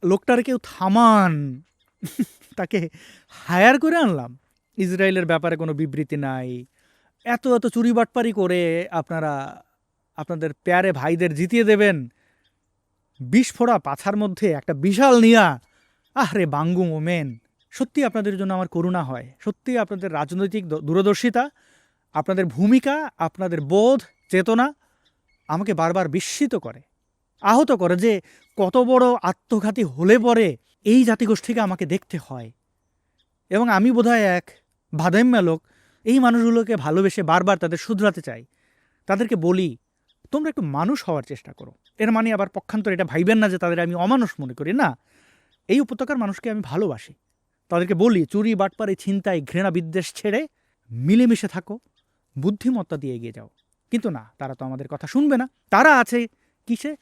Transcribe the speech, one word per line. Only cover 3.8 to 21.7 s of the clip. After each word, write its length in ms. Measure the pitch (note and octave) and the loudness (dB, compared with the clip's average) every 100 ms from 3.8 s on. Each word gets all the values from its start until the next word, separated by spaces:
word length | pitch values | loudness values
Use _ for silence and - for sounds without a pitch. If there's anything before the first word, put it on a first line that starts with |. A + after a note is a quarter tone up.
করে 180 | D#4 E4+ | 2 0
আনলাম? 400 | C#4 D#3+ A#2+ B2+ _ _ _ - | 0 -2 -6 -16 _ _ _ -6
ইসরায়েলের 480 | F#3+ F3+ F#3+ F#3+ E3+ | -4 0 0 0 0
ব্যাপারে 320 | E3 E3+ E3 | -2 -2 -4
কোনো 160 | D#3+ | -6
বিবৃতি 440 | D3 D#3 C3+ D3+ D3 | -4 -6 -6 -6 -6
নাই। 480 | C#3 C3 B2+ B2 B2 _ _ _ _ _ | -6 -6 -8 -12 -14 _ _ _ _ _
এত 240 | - A#3+ C4+ | -6 -4 0
এত 200 | A#3+ A#3 | 0 0
চুরি 260 | A#3 A#3 | 0 0
বাটপারি 380 | A#3 A#3 - A#3 | 2 0 -2 -4
করে 560 | G#3 F#3 F3+ E3+ E3 F3+ | -2 -2 0 0 -2 -4
আপনারা 720 | E3+ D3+ E3 D#3 C#3 C3+ - _ _ _ _ _ - | -6 -6 -6 -4 -6 -8 -16 _ _ _ _ _ -18
আপনাদের 380 | D#3 E3+ D#3 | -10 -8 -8
প্যারে 380 | D3 - F3+ F#3+ | -8 0 0 2
ভাইদের 440 | D3 C3+ E3+ F3 D3+ | -2 -2 0 -2 -2
জিতিয়ে 280 | F3 A#3 | -2 2
দেবেন, 480 | G#3+ G#3 G#3 E3+ A#2+ _ _ _ _ _ _ _ _ _ _ _ | 4 4 4 2 -6 _ _ _ _ _ _ _ _ _ _ _
বিস্ফোরা 600 | B2+ G3 B3+ - A#3+ G#3+ | 0 2 2 0 0 2
পাছার 380 | C#3 C#3 G3 G#3 | -2 -6 -4 -2
মধ্যে 340 | G#3 F#3 G#3 | -2 -2 -2
একটা 220 | D3+ - | -2 -4
বিশাল 480 | D3 E3 G3 C4+ B3 | -2 0 4 6 8
নিয়া। 380 | A3+ A#3 F#3 C3 _ _ _ _ _ - | 8 8 6 0 _ _ _ _ _ -4
আহ 180 | A3 | -2
রে 120 | E3+ E3+ | 0 -2
বাঙ্গু 400 | C#3+ D#3+ F3+ F3+ | -2 -2 0 -2
মোমেন, 520 | D#3 D#3 F3 C#3+ A2+ _ _ _ | -2 -4 -4 -6 -10 _ _ _
সত্যি 320 | - C4 - | -8 -4 -2
আপনাদের 340 | C4 A3 G3+ F#3+ | -2 -2 -4 -4
জন্য 160 | F#3+ | -4
আমার 140 | F#3 F#3 | -4 -4
করুণা 360 | E3+ E3+ F3+ | -2 -2 -2
হয়। 280 | C#3 B2+ B2 _ | -4 -8 -12 _
সত্যি 380 | - G#3 - B3 | -10 -8 -4 -2
আপনাদের 360 | G#3 G3 F#3 | -2 -6 -6
রাজনৈতিক 540 | D#3 D3 F3 G3 G#3+ F3+ | -6 -6 -4 -4 -4 -6
দ-, 120 | D3+ | -8
দূরদর্শিতা, 680 | D3 E3+ G3 G#3 B3 A#3 C#4 _ _ | -2 0 2 2 0 0 -4 _ _